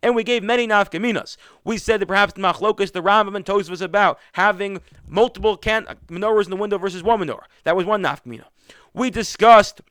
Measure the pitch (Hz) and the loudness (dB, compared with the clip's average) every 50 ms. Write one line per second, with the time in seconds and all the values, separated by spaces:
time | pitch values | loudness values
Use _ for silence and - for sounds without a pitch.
0 | - 233 247 233 220 208 247 233 196 208 233 247 240 226 214 208 202 - - 165 | 2 2 0 0 0 0 -2 -2 0 0 0 0 0 2 2 2 0 0 -4 -4
1 | 208 240 220 160 - - - _ - - _ _ _ - 226 208 - - 220 208 | -2 -2 -2 -2 -4 -8 -18 _ -20 -20 _ _ _ -6 -6 -6 -2 -2 0 0
2 | 196 165 190 196 202 196 - - 190 185 170 - 214 214 214 - 196 190 - 180 | 0 0 2 2 2 0 0 -2 -2 -2 -2 0 0 -2 0 0 -2 -4 -4 -4
3 | 165 190 202 214 214 196 196 208 180 185 196 202 202 156 180 170 185 180 160 202 | 0 2 4 4 2 0 -4 -10 -6 -2 -2 -2 -2 -2 -8 -8 -8 -4 0 2
4 | 208 180 143 - _ _ _ - 185 208 208 180 202 202 196 185 - _ - - | 2 2 0 -2 _ _ _ 0 0 0 0 0 -4 -8 -8 -12 -14 _ -20 -20
5 | - - - 185 226 247 240 202 196 214 208 - - 220 220 220 - - - _ | -20 -6 0 0 0 0 0 -2 -2 -2 -2 0 -4 -4 -2 -2 -4 -6 -16 _
6 | - - 170 175 196 214 220 214 202 175 190 190 208 208 202 196 175 196 175 185 | -18 -14 -10 -4 -2 0 2 2 0 0 -4 -6 -4 -4 -4 -4 -4 -6 -8 -4
7 | 165 208 233 220 185 151 113 - - _ _ _ _ 160 165 190 180 180 214 208 | 0 0 0 0 0 -6 -8 -10 -14 _ _ _ _ -2 0 0 0 0 -2 -2
8 | 185 147 139 - _ 123 117 110 - _ _ _ _ _ - - _ _ _ - | -2 -4 -4 -6 _ -16 -18 -18 -18 _ _ _ _ _ -20 -20 _ _ _ -4
9 | 247 254 190 226 220 - - - 196 226 233 220 202 - - - - _ | -4 -4 -2 -4 -6 -6 -2 2 6 8 8 8 8 4 -2 -16 -20 _